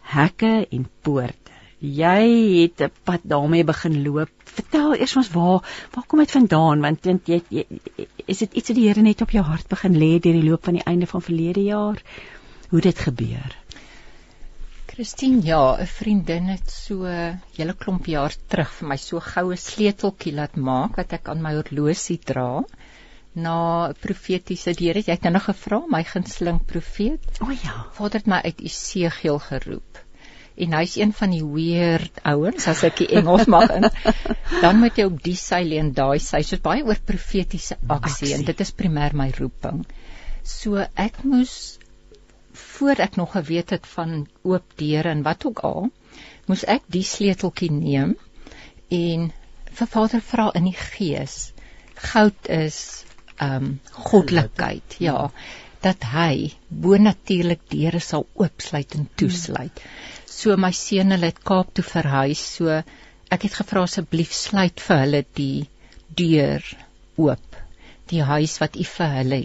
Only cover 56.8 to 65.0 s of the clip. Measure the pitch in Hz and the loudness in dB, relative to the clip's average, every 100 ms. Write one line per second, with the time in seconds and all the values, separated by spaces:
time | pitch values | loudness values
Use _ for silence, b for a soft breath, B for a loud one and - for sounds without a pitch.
56.8 | 170 202 208 185 - 180 170 165 - 147 | 4 8 6 4 0 0 0 -2 -4 -2
57.8 | 156 170 - 151 - - 175 - - 151 | 0 -2 -4 -4 -4 -2 -2 -2 -8 -6
58.8 | 139 151 143 - 190 175 - - 127 - | -6 -6 -6 -2 0 0 -6 -8 -8 -14
59.8 | B B B B B - 220 196 185 180 | B B B B B -4 2 4 2 -2
60.8 | - 196 190 190 170 - - 185 180 - | -2 2 2 2 0 -2 0 0 0 -4
61.8 | - 170 147 135 135 156 - - 165 156 | -4 -2 0 2 0 -2 -6 -4 0 0
62.8 | 156 b b b b 180 202 - 196 196 | -4 b b b b -4 -4 -6 -4 0
63.8 | 180 - 165 165 165 - - 196 180 - | 0 -2 -4 -2 -2 -4 -4 0 0 -2
64.8 | - 160 | 0 2